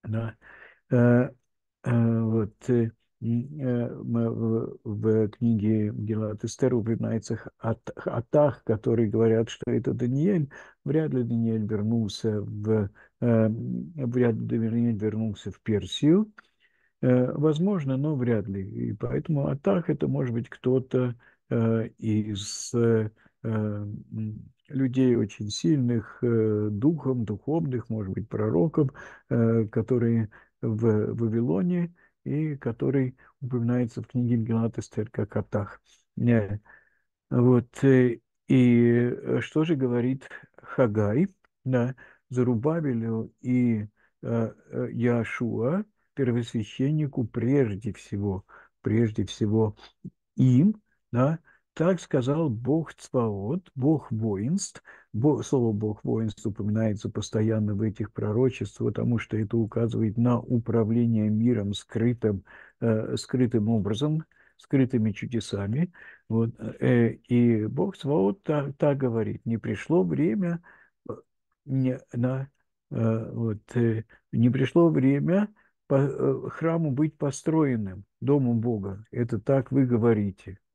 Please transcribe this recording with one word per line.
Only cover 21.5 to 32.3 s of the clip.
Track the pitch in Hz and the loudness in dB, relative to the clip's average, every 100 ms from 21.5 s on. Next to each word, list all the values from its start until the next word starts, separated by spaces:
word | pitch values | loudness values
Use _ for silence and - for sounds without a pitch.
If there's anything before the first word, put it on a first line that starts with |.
э, | 123 113 113 110 _ | 0 2 0 -2 _
из, | 113 107 107 101 104 - - 117 | -2 0 -2 -6 -8 -12 -6 0
э, | 117 113 110 _ _ _ | 4 2 0 _ _ _
м, | 117 110 107 104 104 107 - 113 110 107 - _ _ | -4 -2 -2 -4 -8 -10 -12 -8 -8 -8 -16 _ _
людей | 139 135 127 127 117 | -2 0 2 4 4
очень | 110 - 104 | 0 -4 -8
сильных, | - 170 151 123 117 - - | -2 0 2 2 0 -4 -4
э, | 123 113 110 107 107 | 0 2 2 0 -2
духом, | 104 135 160 131 127 107 | 0 0 0 -2 -2 -4
духовных, | 107 - 160 156 123 - | -6 -2 -2 -2 -4 -4
может | 110 98 | -6 -4
быть, | 95 120 | -6 -6
пророков, | 107 107 147 165 - 139 - - - _ | -4 0 2 2 2 0 -2 -20 -20 _
э, | 127 113 113 107 | 2 2 2 0
которые | - 107 127 117 117 110 - _ _ | -2 0 2 2 2 -2 -8 _ _
в | 120 110 113 107 104 113 | -4 0 2 2 0 -2
Вавилоне | 113 113 123 175 180 180 170 _ _ _ | -2 0 0 0 0 0 -2 _ _ _
и | - | -6